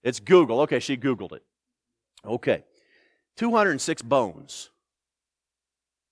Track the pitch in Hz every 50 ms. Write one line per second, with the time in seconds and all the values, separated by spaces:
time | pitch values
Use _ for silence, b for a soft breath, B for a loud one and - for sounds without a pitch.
0 | _ 123 120 - 104 - 185 180 160 110 113 123 151 151 151 123 - - 139 123
1 | 127 139 127 95 98 82 78 60 _ _ _ _ _ _ _ _ _ _ _ _
2 | _ _ _ _ - 104 113 120 - 139 107 78 _ _ _ _ _ _ _ _
3 | _ _ _ _ _ _ _ - 226 240 226 226 208 196 151 131 - - 156 -
4 | 117 117 139 135 117 95 82 - - - - - - - _ _ _ _ _ _
5 | _ _ _ _ _ _ _ _ _ _ _ _ _ _ _ _ _ _ _ _
6 | _ _